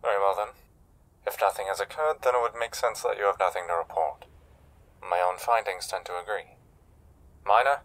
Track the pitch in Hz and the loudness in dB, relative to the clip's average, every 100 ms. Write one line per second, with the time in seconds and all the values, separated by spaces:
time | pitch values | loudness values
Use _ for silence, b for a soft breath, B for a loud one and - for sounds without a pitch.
0 | 123 101 98 98 107 - - _ _ _ | 0 2 2 0 -4 -8 -20 _ _ _
1 | _ _ - - 98 - 95 98 98 - | _ _ -10 0 0 0 -6 -4 -6 -2
2 | 151 - 127 123 117 117 117 - 117 107 | -2 0 0 2 0 -4 -8 0 -2 0
3 | 120 101 101 92 92 92 87 85 82 85 | -4 2 2 4 2 0 -2 -2 -2 0
4 | 78 - - - - - - - - _ | -2 -2 -18 -20 -20 -20 -20 -20 -20 _
5 | - 90 90 92 - 117 101 92 - 92 | -2 0 2 0 0 0 0 -6 -6 -8
6 | 92 90 90 101 - - _ _ _ _ | -6 -10 -6 -8 -8 -20 _ _ _ _
7 | - _ - - 101 104 127 139 | -20 _ -20 -18 4 4 6 0